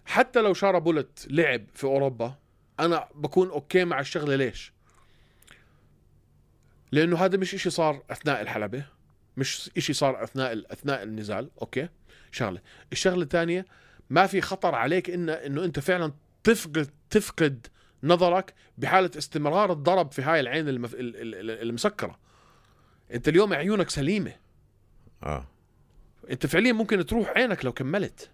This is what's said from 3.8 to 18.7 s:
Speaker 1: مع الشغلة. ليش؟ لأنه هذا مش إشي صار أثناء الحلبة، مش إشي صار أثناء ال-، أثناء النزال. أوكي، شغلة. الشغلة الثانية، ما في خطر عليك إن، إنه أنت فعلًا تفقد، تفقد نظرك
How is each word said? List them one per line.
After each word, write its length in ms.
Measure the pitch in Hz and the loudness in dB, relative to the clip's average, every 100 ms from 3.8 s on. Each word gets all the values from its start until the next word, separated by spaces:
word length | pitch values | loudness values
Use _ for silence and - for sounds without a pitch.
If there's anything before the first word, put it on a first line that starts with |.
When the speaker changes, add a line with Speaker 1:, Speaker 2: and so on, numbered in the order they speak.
| 175 | 2
Speaker 1:
مع 140 | 139 | 0
الشغلة. 360 | 139 170 147 135 | -2 -2 0 0
ليش؟ 380 | 123 - - _ _ _ _ _ _ _ - - _ _ _ _ _ _ _ _ _ _ _ _ - | 0 -4 -16 _ _ _ _ _ _ _ -20 -20 _ _ _ _ _ _ _ _ _ _ _ _ -2
لأنه 260 | 143 170 170 | 2 4 4
هذا 200 | 190 190 | 2 2
مش 160 | 185 | -2
إشي 160 | 196 175 | -4 -4
صار 340 | - 156 139 - | 0 0 0 -6
أثناء 320 | 131 151 123 | -6 -2 -2
الحلبة، 440 | 110 110 104 127 143 _ _ _ _ - | -4 -6 -4 -6 -10 _ _ _ _ -6
مش 340 | 135 - - 180 | -4 -6 -8 -4
إشي 160 | - | -2
صار 300 | 139 139 110 | 0 0 0
أثناء 300 | 113 131 131 | -6 -4 -4
ال-، 180 | 113 - | -4 -10
أثناء 320 | - 139 131 | -8 -4 -4
النزال. 460 | 104 110 104 101 135 - | -6 -8 -6 -6 -8 -12
أوكي، 280 | 120 127 165 _ _ - - | -8 -6 -6 _ _ -20 -12
شغلة. 300 | - 107 92 - - - | -6 -4 -6 -14 -20 -12
الشغلة 320 | - 185 180 | -2 0 0
الثانية، 420 | 147 175 165 180 185 - _ - - | 0 0 0 -2 -6 -16 _ -20 0
ما 180 | 160 190 | 4 4
في 140 | 196 | 2
خطر 340 | - 190 180 123 | -2 0 0 2
عليك 340 | 127 180 175 | 2 0 -2
إن، 200 | 175 165 | -4 -4
إنه 340 | 160 143 143 | -4 -4 -4
أنت 160 | 180 143 | -4 -2
فعلًا 340 | 190 180 160 - _ _ | 0 0 -2 -6 _ _
تفقد، 460 | 220 220 160 151 143 - - | 2 2 0 -4 -4 -8 0
تفقد 580 | 208 - - 151 120 - - _ _ | 0 2 0 0 0 -12 -20 _ _
نظرك 500 | 147 175 180 113 - - _ | 2 4 4 2 -2 -14 _